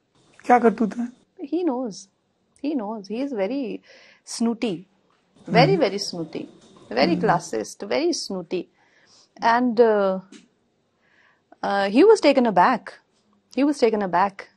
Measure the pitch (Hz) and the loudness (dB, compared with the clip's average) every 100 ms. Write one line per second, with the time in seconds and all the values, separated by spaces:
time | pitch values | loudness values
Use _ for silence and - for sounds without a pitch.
0 | _ _ _ _ - 247 233 233 214 - | _ _ _ _ 2 4 4 2 -2 -4
1 | 240 - _ - 311 330 339 247 254 175 | -10 -12 _ -18 -8 -4 -2 -4 -6 -10
2 | - _ _ _ _ _ 277 302 202 220 | -20 _ _ _ _ _ -6 -6 -6 -10
3 | 196 220 277 226 190 277 262 - _ - | -10 -8 -6 -4 -4 -4 -8 -10 _ -20
4 | - _ - - 233 233 240 165 - _ | -20 _ -14 -4 -4 -2 -4 -6 -12 _
5 | _ _ _ _ - 190 294 381 220 202 | _ _ _ _ 0 4 4 4 0 -2
6 | - 175 160 - - - - - - 220 | -8 -10 -10 -12 -14 -20 -20 -20 -8 0
7 | - 180 202 170 - 214 208 - 202 247 | 0 2 0 0 -2 -8 -8 -10 -6 -2
8 | 339 269 - 190 170 180 - _ _ _ | -2 -4 -6 -10 -8 -8 -10 _ _ _
9 | _ _ _ - 226 233 247 220 233 208 | _ _ _ -4 0 2 2 4 4 4
10 | 196 190 - - _ _ _ _ _ _ | 2 -2 -8 -20 _ _ _ _ _ _
11 | _ _ _ _ _ _ 196 202 196 220 | _ _ _ _ _ _ -4 -2 0 4
12 | 403 415 302 277 240 180 196 233 - - | 6 6 4 4 2 4 4 2 -6 -20
13 | _ _ _ _ _ - 285 285 226 214 | _ _ _ _ _ -2 -2 2 2 0
14 | 196 170 196 - - | 0 0 0 -4 -20